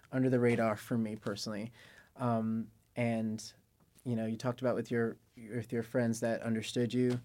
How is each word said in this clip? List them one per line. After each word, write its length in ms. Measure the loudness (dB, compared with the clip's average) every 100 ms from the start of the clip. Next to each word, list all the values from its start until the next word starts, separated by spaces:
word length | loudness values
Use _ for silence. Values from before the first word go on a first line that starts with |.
| -6
under 180 | 0 4
the 100 | 4
radar 360 | 6 4 4 0
for 200 | 0 -2
me 180 | 0 -4
personally. 560 | -4 -4 -4 -6 -6 -10 -20 -20 -20 -4
Um, 520 | 0 2 0 -2 -4 -12 _ -2
and, 480 | 0 0 -2 -4 -8 -16 _ _ _ _ -4
you 100 | -2
know, 100 | -2
you 120 | -2
talked 240 | -4 -2
about 140 | 0 0
with 140 | 0
your, 280 | 0 0 -4 _ -18 -10
with 200 | -8 -4
your 100 | -4
friends 360 | -2 0 2 2
that 200 | 0 0
understood 520 | 0 -2 -2 0 0
you, 260 | 2 2 2